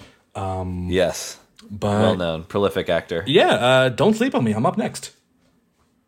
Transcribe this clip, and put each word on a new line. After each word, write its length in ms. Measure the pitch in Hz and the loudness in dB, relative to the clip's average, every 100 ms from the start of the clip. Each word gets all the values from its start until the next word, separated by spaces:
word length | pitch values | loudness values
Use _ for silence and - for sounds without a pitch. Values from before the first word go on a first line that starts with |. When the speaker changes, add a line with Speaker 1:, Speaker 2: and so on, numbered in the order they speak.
| - _ _ | -20 _ _
Speaker 1:
Um, 540 | - 95 92 92 90 90 | -10 -6 -6 -6 -6 -2
Speaker 2:
Yes. 480 | 92 85 - - - _ _ - | 2 2 0 -10 -14 _ _ -16
Speaker 1:
but 300 | 104 104 104 | -6 -2 2
Speaker 2:
Well 160 | 110 92 | 2 2
known, 280 | 85 82 | -2 -6
prolific 440 | 82 104 98 95 90 | -4 0 0 0 0
actor. 360 | 85 - 82 101 | 0 -2 -4 2
Speaker 1:
Yeah. 220 | 160 349 | 4 4
Uh, 380 | 123 123 131 131 | 4 4 4 4
don't 240 | 113 170 | 2 2
sleep 200 | 214 262 | 2 0
on 100 | 277 | 0
me. 80 | 113 | -2
I'm 120 | 104 156 | 0 -2
up 100 | 190 | -2
next. 340 | - - - _ _ _ _ _ _ _ _ _ | -6 -8 -16 _ _ _ _ _ _ _ _ _